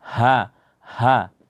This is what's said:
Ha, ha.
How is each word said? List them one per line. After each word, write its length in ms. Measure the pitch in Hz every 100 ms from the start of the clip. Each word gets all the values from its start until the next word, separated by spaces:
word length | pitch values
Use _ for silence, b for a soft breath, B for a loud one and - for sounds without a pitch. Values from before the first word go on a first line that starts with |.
Ha, 500 | - - 120 131 104 _ _ _
ha. 500 | - - 120 131 90 _ _